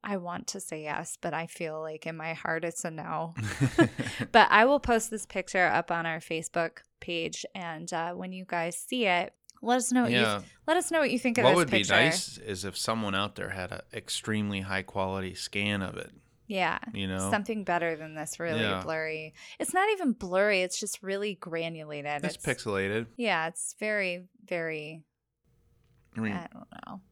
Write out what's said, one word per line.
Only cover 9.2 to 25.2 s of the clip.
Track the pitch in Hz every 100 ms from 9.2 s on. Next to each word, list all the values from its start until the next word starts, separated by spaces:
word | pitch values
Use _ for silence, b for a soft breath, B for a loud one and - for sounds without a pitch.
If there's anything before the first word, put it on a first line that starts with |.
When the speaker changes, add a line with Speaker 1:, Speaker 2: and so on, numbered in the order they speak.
| 180 _ _ -
Speaker 1:
let | 220 254
us | 233
know | 247
what | 233
you | 123
th-, | 113
Speaker 2:
Yeah. | 101 98 B -
Speaker 1:
let | 330
us | -
know | 330
what | 277
you | 208
think | 240 233
of |
Speaker 2:
What | 214
Speaker 1:
this | 180
Speaker 2:
would | 156
be | 117
Speaker 1:
picture. | 98
Speaker 2:
nice | 98 135 175 - -
is | - 95
if | 95 -
someone | - 113 107 98
out | 101
there | - -
had | 95 90
an | - -
extremely | 113 - - - 107 104 101
high | 95 95
quality | 92 101 95 95 95
scan | 90 - 101 101 104
of | 92 95
it. | - - _ _ _
Speaker 1:
Yeah. | 196 175 - -
Speaker 2:
You | 220 196
know? | 190 190
Speaker 1:
Something | 208 202 220
better | 185 175 165 160
than | 156
this | 156 151 -
really | 170 156
Speaker 2:
Yeah. | 110 95
Speaker 1:
blurry. | 92 160 156 156 156 - B B
It's | 302
not | 359 392
even | 415 330
blurry. | 233 190 180 208 196
It's | 180 -
just | 202 -
really | 190 196 208
granulated. | 185 - 165 165 165 151 147 143 147
Speaker 2:
It's | 160 -
Speaker 1:
It's | -
Speaker 2:
pixelated. | 127 117 98 98 107 113 -
Speaker 1:
Yeah, | 233 175 160
it's | - - -
very, | 214 208 190 175 180 _ -
very, | 175 165 156 151 160 156 _